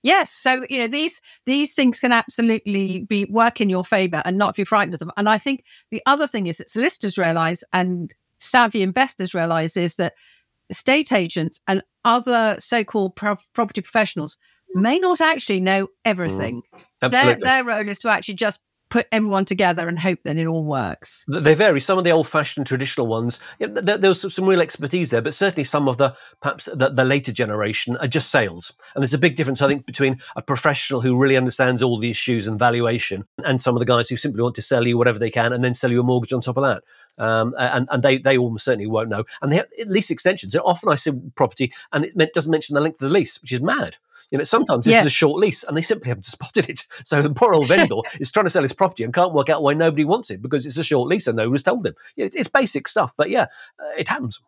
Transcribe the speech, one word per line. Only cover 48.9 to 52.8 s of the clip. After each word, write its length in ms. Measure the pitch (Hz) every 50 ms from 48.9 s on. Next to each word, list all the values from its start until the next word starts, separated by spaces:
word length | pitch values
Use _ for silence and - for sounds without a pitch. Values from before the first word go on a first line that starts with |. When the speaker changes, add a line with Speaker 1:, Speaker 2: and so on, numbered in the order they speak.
| - - -
Speaker 2:
and 80 | -
can't 220 | 123 175 180 185 165
work 160 | 147 135 -
out 140 | 156 147 156
why 100 | 139 147
nobody 320 | 156 165 165 151 147 151
wants 240 | 143 190 254 - -
it 100 | 101 92
because 280 | 107 131 147 139 123
it's 100 | - 123
a 60 | 156 156
short 240 | - 151 127 120
lease 180 | 139 180 208 -
and 100 | 127 113
no 140 | 113 110 117
one's 140 | 131 143 -
told 240 | 185 233 247 185
him. 80 | - - _ - - _
It, 200 | - 220 190 -
it's 120 | 339 226
basic 400 | - - 277 269 - - 277